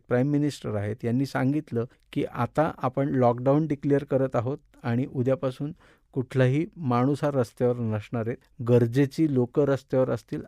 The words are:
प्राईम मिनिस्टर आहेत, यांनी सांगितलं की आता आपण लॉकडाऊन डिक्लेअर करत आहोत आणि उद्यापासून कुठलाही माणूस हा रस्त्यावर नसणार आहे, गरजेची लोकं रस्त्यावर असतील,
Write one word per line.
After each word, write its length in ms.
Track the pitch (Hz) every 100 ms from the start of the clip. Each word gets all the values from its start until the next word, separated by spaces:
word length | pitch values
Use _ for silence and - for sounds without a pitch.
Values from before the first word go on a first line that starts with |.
| -
प्राईम 200 | 123 139
मिनिस्टर 480 | 147 147 - -
आहेत, 200 | 104 104 -
यांनी 220 | 117 123
सांगितलं 600 | 139 131 131 151 - 117 117 _ -
की 120 | 147
आता 460 | - - - - 156 -
आपण 320 | 131 143 143
लॉकडाऊन 580 | 135 120 120 127 143 160
डिक्लेअर 360 | 143 143 139
करत 320 | 143 135 135
आहोत 220 | 131 120 151 _ _
आणि 220 | 127 117
उद्यापासून 680 | 143 139 123 131 131 127 143 170 _ _ _
कुठलाही 540 | 139 120 131 127 139 185 -
माणूस 460 | 139 120 131 143
हा 80 | 147
रस्त्यावर 460 | 139 113 - 123 123
नसणार 500 | 113 107 - 120 113
आहे, 360 | 131 _ -
गरजेची 720 | 117 123 117 127 139 - 160
लोकं 300 | 127 120 156
रस्त्यावर 460 | 139 135 - 131 131
असतील, 320 | 120 - 151